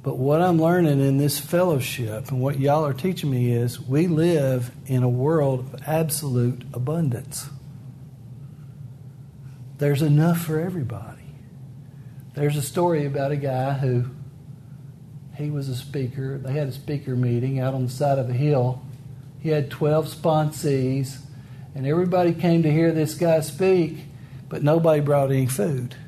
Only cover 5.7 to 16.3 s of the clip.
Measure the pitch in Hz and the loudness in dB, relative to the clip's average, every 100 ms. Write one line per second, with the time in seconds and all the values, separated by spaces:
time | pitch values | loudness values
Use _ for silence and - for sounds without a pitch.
5.7 | - - 160 160 - 143 123 120 123 - | -10 -2 0 0 -2 -2 2 0 -2 -8
6.7 | 123 127 165 151 113 - - - - - | -6 -2 0 0 -2 -8 -12 -12 -16 -18
7.7 | - - - - - - - - - - | -18 -18 -18 -20 -20 -18 -16 -16 -16 -18
8.7 | - - - - - - - - - - | -16 -16 -16 -18 -18 -20 -18 -18 -16 -16
9.7 | - 143 139 156 147 165 170 - 156 180 | -2 0 2 4 6 4 2 0 -2 -2
10.7 | 180 110 101 - - - - - - - | -4 -6 -6 -12 -16 -18 -18 -20 -18 -18
11.7 | - - - - - - - 147 147 131 | -18 -20 -18 -18 -18 -14 -2 0 0 -2
12.7 | 180 175 160 143 139 139 147 139 127 135 | 2 2 2 0 -2 0 0 0 0 0
13.7 | 135 135 120 120 - - - - - - | 0 2 2 -2 -8 -16 -18 -18 -18 -18
14.7 | - - - - - - - 147 147 135 | -18 -18 -18 -18 -18 -16 -8 -4 -4 -4
15.7 | 123 - 147 123 135 135 | -6 -6 -4 -4 -4 -6